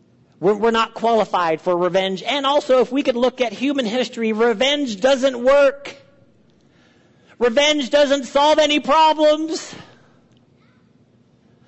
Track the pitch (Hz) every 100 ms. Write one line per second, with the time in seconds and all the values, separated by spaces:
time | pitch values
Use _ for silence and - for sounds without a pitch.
0 | _ _ _ _ 170 208 226 226 220 -
1 | 233 226 190 190 170 160 180 175 180 185
2 | 190 190 - 285 277 294 285 254 240 269
3 | 277 233 247 247 240 196 262 277 226 247
4 | 240 - 220 214 240 202 262 294 277 196
5 | 269 269 269 247 247 285 277 262 - -
6 | _ _ _ _ _ _ _ _ _ _
7 | _ _ _ _ 240 233 294 302 233 285
8 | 285 277 240 277 294 311 302 294 - 311
9 | 320 311 302 311 311 339 - - - -
10 | _ _ _ _ _ _ _ _ _ _
11 | _ _ _ _ _ _